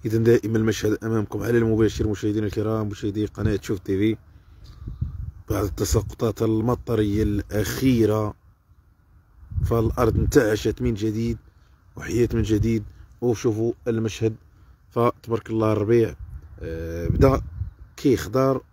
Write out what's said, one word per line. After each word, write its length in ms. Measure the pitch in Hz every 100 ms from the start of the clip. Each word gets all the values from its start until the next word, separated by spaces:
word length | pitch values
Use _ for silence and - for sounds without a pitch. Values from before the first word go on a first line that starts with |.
| 117
إذن 180 | 113
دائما 340 | 113 117 104 110
المشهد 460 | 110 101 107 110
أمامكم 400 | 113 113 101 107
على 140 | 101 120
المباشر 500 | 113 110 110 - 110
مشاهدينا 380 | 101 107 104 107
الكرام، 420 | 110 107 110 104
مشاهدي 380 | 98 107 101 104
قناة 340 | - 104 101
شوف 180 | - 101
تي 180 | - 95
في. 200 | 107 110 - - - - - - - - - - - - -
بعد 140 | 101
التساقطات 760 | 101 - 104 117 101 - 117 104
المطرية 840 | 110 110 113 120 - 113 107 101
الأخيرة 1080 | 107 104 - 107 101 - 131 123 107 107 107 - - _ _ _ _ _ _ - _ _ - - -
فالأرض 520 | 117 113 - 117 -
انتعشت 640 | 73 156 113 107 113 104
من 120 | 123
جديد 440 | 110 110 107 117 110 - _ _ _ _ -
وحيات 400 | - 98 117 117
من 60 |
جديد، 420 | 104 107 110 113 104 - - -
وشوفوا 520 | 120 110 127 107 117 - -
المشهد. 480 | 113 113 - 110 110 - - - - _
فتبارك 600 | - 120 - - 113 -
الله 240 | 113 110
الربيع، 420 | 104 104 117 113 - - - - -
آه، 480 | 82 80 82 82 85
بدأ 340 | - 135 135 - - - - - -
كيخضر 640 | 143 110 - 117 135 131 -